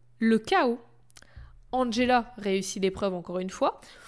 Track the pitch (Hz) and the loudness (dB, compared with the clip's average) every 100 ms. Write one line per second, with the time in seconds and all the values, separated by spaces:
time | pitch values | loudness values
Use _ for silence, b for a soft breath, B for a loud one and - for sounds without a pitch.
0 | - - 226 226 220 381 269 240 - - | -20 -2 2 2 2 2 2 -2 -8 -20
1 | - - b b b b - 254 247 220 | -20 -20 b b b b -6 -2 0 2
2 | 247 247 233 - 202 190 196 - 190 190 | 2 2 0 -6 -2 -2 -2 -2 -2 -2
3 | 202 185 170 180 190 - 277 - B B | -4 -4 -6 -6 -6 -2 -2 -2 B B